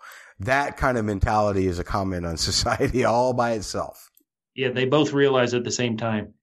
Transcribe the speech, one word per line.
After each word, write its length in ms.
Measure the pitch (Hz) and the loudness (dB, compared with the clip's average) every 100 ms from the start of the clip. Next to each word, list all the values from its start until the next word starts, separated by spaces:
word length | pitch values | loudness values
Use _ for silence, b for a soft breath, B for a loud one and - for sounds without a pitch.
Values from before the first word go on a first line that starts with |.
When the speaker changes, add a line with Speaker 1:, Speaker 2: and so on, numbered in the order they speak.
| B B B B | B B B B
Speaker 1:
That 380 | 98 135 143 - | -2 0 0 -2
kind 200 | 143 123 | -2 0
of 60 | |
mentality 640 | 107 98 117 107 104 98 95 | 0 0 0 2 2 2 0
is 100 | 87 | -2
a 60 | |
comment 420 | 85 107 95 90 87 | -4 -2 -2 -4 -4
on 120 | 82 | -4
<laughs> 140 | - | -2
society 520 | - 117 120 131 123 | 0 0 0 0 2
all 300 | 113 113 127 | 2 2 2
by 180 | 123 120 | 2 0
itself. 580 | 113 98 101 78 - - _ _ _ _ - | -2 -4 -6 -8 -10 -20 _ _ _ _ -4
Speaker 2:
Yeah, 140 | 127 | -4
they 160 | 123 131 | 0 2
both 260 | 147 147 | 4 4
realized 440 | 143 139 131 120 123 | 4 4 4 2 0
at 100 | 120 | -2
the 60 | |
same 260 | - 120 110 | -2 -2 -2
time, 380 | 117 107 104 - | -2 -4 -6 -14